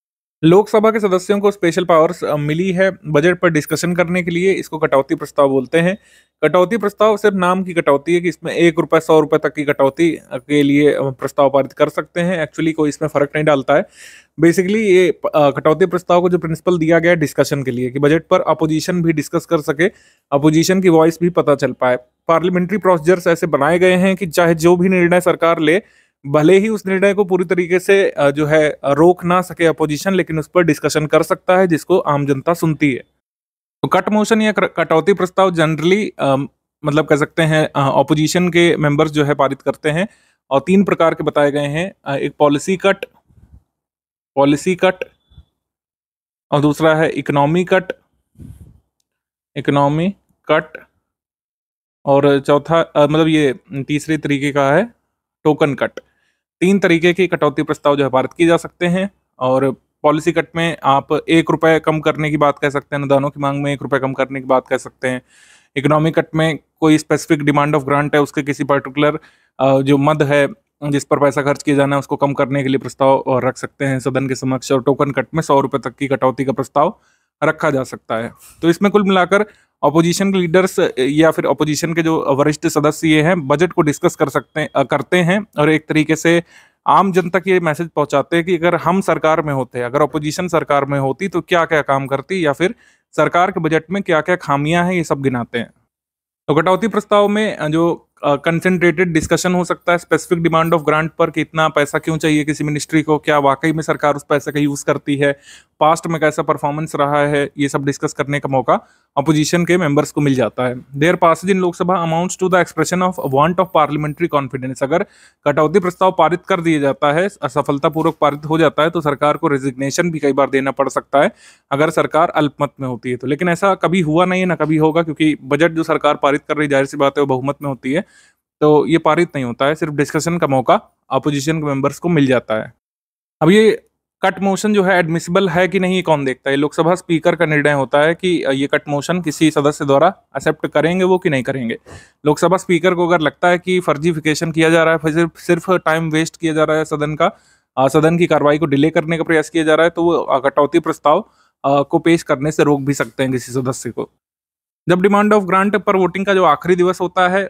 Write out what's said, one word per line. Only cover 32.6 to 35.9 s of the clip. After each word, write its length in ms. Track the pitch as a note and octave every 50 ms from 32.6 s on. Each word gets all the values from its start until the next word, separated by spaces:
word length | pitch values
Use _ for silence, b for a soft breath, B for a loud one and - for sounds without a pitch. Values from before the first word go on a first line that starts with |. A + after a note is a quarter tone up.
| - D#3+ D3+ - D#3+ C#3+
है। 120 | B2+ - - _ _ _ _ _ _ _ _ _ _ _ _ _ _ _
तो 60 | - D3
कट 220 | - F#3 F#3 -
मोशन 320 | G#3 G#3+ G#3+ - A3+ A3
या 100 | A3 G#3+
कर-, 180 | G#3 - G3 - - -
कटौती 360 | D#3+ D3+ E3 D#3+ D#3 F#3 G3+
प्रस्ताव 380 | F3 F3+ E3+ - - F#3+ F#3+
generally, 560 | F3+ E3 D#3 D#3 D#3+ D3 D#3 F3